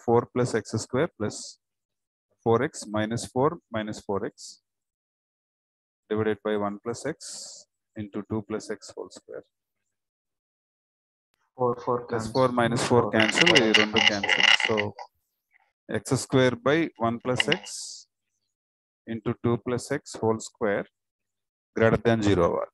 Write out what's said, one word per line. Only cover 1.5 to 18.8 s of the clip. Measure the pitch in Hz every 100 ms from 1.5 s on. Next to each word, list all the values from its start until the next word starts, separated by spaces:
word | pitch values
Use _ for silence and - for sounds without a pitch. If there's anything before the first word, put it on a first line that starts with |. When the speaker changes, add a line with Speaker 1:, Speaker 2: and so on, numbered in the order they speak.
| - _ _ _ _ _ _ _ _
Speaker 1:
four | 117 113 151
x | - 107 107
minus | 107 113 -
four | 127 147 170 - 113
minus | 107 104 -
four | 98 123
x | - - - _ _ _ _ _ _ _ _ _ _ _ _ _ _ -
divided | 107 110 107 107
by | 104 101
one | 101
plus | 117 120 139 165
x | - - - - - _ _ 110
into | 104 107 -
two | 110 104
plus | 107 - 104
x | - 101
whole | 95 -
square. | - 131 - _ _ _ _ _ _ _ _ _ _ _ _ _ _ _ _ _ _ _ _ 131
Speaker 2:
ఫోర్, | 123 120 -
ఫోర్ | 120 -
Speaker 1:
ప్లస్ | 117 110
Speaker 2:
cancel. | 131
Speaker 1:
ఫోర్ | 127 123
మైనస్ | 113 117 -
ఫోర్ | 120 110
Speaker 2:
ఫోర్ | 110
Speaker 1:
క్యాన్సిల్, | - - 170
Speaker 2:
ఫోర్ | 135 113
Speaker 1:
ఈ | 107
రెండు | 104 -
Speaker 2:
cancel. | -
Speaker 1:
క్యాన్సిల్. | 101 98 - 107 - -
So | 110 104 - - _ _ _ _ _ _ _ - 110
ఎక్స్ | - 135
స్క్వేర్ | - 131 127 120 131
by | 160 156 - 117
one | 117 127
plus | 127 143 180
x | - - - - - _ _ _ _ _ _ _